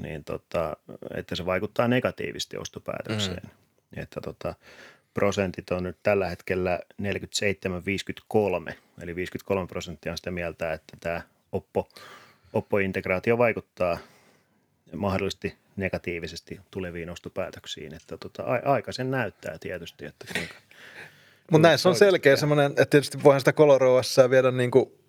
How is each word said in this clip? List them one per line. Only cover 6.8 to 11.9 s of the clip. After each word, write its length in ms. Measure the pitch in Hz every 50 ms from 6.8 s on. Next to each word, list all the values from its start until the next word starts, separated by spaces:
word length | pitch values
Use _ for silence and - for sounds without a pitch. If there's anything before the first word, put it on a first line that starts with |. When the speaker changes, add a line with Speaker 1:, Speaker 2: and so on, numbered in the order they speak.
| - - _
Speaker 1:
neljäkymmentäseitsemän 880 | - 101 101 92 - - - - - 107 101 92 - - 92 90 87 85
viisikymmentäkolme, 920 | 98 98 90 - - - - - - - 110 104 95 90 85 78 69 - - _ _ _ -
eli 140 | 82 87 82
viisikymmentäkolme 520 | 90 90 - - - - - 98 92 90
prosenttia 440 | - - 90 85 87 78 - - 80
on 60 | 87
sitä 140 | - - 87
mieltä, 420 | 90 87 87 82 78 - 85 82 80
että 240 | 80 - - - -
tää 220 | - 85 85 82 - _ _ _ _ _
Oppo, 380 | - 90 - _ - 98 - -